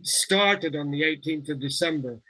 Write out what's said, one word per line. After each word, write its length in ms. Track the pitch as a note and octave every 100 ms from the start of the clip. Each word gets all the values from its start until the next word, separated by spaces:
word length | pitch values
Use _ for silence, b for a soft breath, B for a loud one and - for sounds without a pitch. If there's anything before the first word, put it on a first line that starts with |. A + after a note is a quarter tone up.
started 760 | - - - F#3+ G3+ G3+ E3 D3
on 160 | D3
the 120 | C#3+
eighteenth 440 | D#3 D3+ D#3 D#3 C#3+
of 100 | C#3
December 580 | C#3 C#3 E3+ D#3 B2+ A#2 b